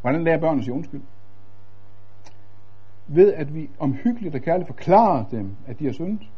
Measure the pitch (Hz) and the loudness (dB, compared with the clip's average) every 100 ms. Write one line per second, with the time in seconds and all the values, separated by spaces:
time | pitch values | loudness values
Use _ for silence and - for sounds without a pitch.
0 | 123 151 165 160 185 147 110 127 165 143 | 2 2 4 4 4 0 0 -4 -4 -6
1 | - - - - - - - - - - | -8 -8 -8 -8 -8 -8 -8 -8 -8 -8
2 | - - - - - - - - - - | -8 -8 -8 -8 -8 -8 -8 -8 -8 -8
3 | - 151 202 160 143 156 147 - 147 139 | -2 6 8 6 -2 -4 -6 -2 -2 0
4 | 240 240 180 135 147 175 180 131 - 190 | 0 0 -4 -4 0 0 0 -6 6 8
5 | 226 151 101 117 98 104 - 113 147 113 | 8 4 0 -4 -4 -6 -6 -4 -4 -2
6 | 170 214 - | -4 -4 -6